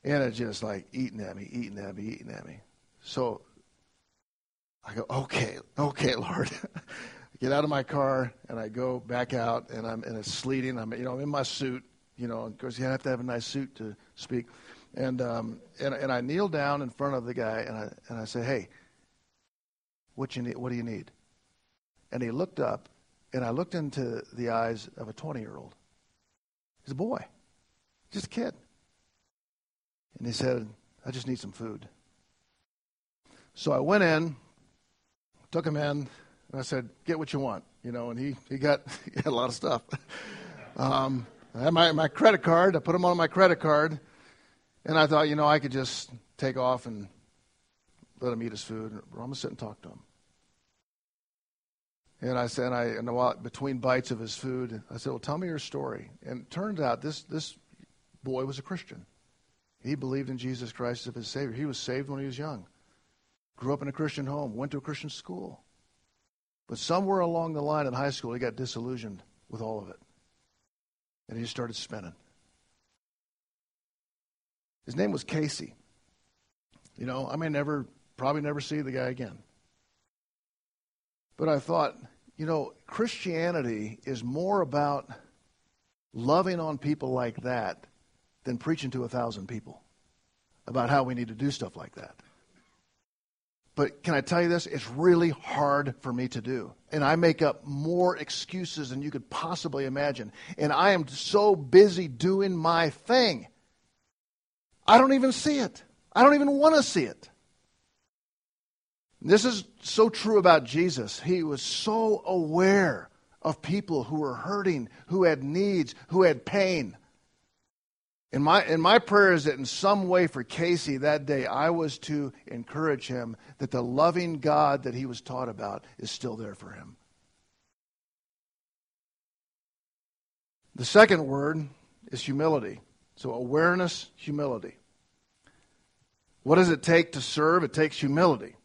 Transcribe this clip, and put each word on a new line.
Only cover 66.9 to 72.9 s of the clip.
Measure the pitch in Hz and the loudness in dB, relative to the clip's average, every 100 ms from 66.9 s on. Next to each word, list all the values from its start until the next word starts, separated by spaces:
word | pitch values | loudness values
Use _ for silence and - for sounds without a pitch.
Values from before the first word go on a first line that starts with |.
| 175 196 196 | 0 2 0
along | 175 170 165 | 0 -2 -4
the | 151 | -4
line | 147 151 139 | -2 0 -2
in | |
high | 123 139 | -2 -4
school, | 135 120 | -4 -8
he | 120 | -4
got | 120 113 | -6 -6
disillusioned | 127 - 120 127 110 95 _ _ _ | -8 -8 -8 -8 -10 -14 _ _ _
with | 113 | -12
all | 110 110 | -8 -8
of | 92 | -12
it. | - _ _ _ _ _ _ _ _ _ _ _ _ - | -20 _ _ _ _ _ _ _ _ _ _ _ _ -14
And | 110 | -10
he | |
just | 117 | -10
started | - 120 110 | -8 -8 -8
spinning. | - 107 90 - _ _ _ _ _ _ _ | -12 -12 -14 -20 _ _ _ _ _ _ _